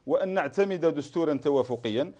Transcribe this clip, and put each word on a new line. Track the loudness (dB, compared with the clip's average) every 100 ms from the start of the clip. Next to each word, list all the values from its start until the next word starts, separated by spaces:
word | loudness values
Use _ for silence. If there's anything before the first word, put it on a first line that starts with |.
| -2
وأن | -2 0
نعتمد | -2 -2 0 0 2 0
دستورا | 0 -2 -2 0
توافقيا. | 0 2 2 2 -2 -2 -2 -2 -6